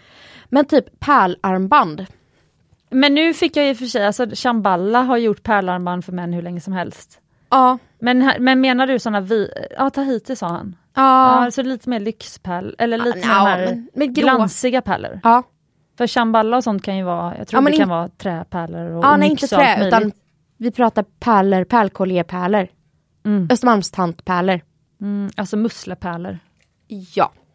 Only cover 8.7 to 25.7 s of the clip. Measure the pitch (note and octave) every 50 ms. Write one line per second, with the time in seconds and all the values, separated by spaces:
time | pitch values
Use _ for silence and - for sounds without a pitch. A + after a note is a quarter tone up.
8.7 | B3 B3 B3+ C4 C4 A3 - A3+ G#3 G3+ F#3+ F#3+ A3+ G#3+ G3 - - - - -
9.7 | - - C4+ C#4 - C#4 C#4 C4+ B3 G#3+ - - B3+ - G3+ E3+ E3+ - - G3
10.7 | F3 - _ _ _ C4+ C4+ C4+ C4 C4 C4 B3+ B3+ B3+ B3 A#3+ - C#4 B3+ C4
11.7 | C4 A3 - B3+ A#3+ G#3+ G3+ A3+ A3 - - - - - - F3+ F3 F3 F#3+ -
12.7 | - - A#3 A#3 A3+ A3+ A#3 A#3+ A#3+ F3+ - - G3 F#3+ G3+ G3+ F#3 F3+ F#3 A#3+
13.7 | A#3+ A#3 A#3 - - B3 D4+ B3+ B3 D4 - C4 C4 A3 A3 F#3 - - B3+ B3+
14.7 | A#3+ B3+ - G3 F#3 - - - - F#3 - A#3 A#3 B3 B3 _ _ _ _ _
15.7 | _ _ _ _ _ - A#3+ - - B3 A#3 A3+ A3 A3 G#3+ A3 A#3+ C4 B3 A#3
16.7 | G3+ G3 - G3+ F#3+ F#3+ F#3 F3+ F3 E3+ E3+ F3 - - - - G#3+ B3+ C#4 D4
17.7 | D#4 D4+ - F#3 E3+ E3 F3 F3+ - - - F#3+ E3+ E3 F3 - F#3 F3 E3 E3
18.7 | E3+ E3+ E3+ E3+ E3 E3+ G#3+ C#4 D4 D4 D4 D4 D4+ - C#4+ - G3+ D4 C#4 A#3
19.7 | - G#3 G3+ F#3 A#3 A3 G#3+ G#3 - _ _ _ _ _ _ _ _ - A3+ B3
20.7 | - B3 A#3+ A3 - G#3+ G3+ - _ _ - A#3+ A3 G3 F#3+ G3 G3 F#3 F3 -
21.7 | F#3+ F3 G3 F#3+ - - F#3+ F#3 F#3 F3 E3+ - F3+ F3+ F3+ F#3 G#3+ G#3 F3 -
22.7 | _ _ _ _ _ _ _ _ _ _ - G#3 G#3 G3 F3 D#3 B3+ - - B3
23.7 | A3 G3+ E3+ - - F#3+ F3+ E3+ E3 - - F#3 F3+ F3 F3+ F#3+ F#3 E3 - _
24.7 | _ _ _ _ _ - G3+ G3+ G3+ G3+ G3+ G3 - - G3+ - A3 G#3 A3+ A3+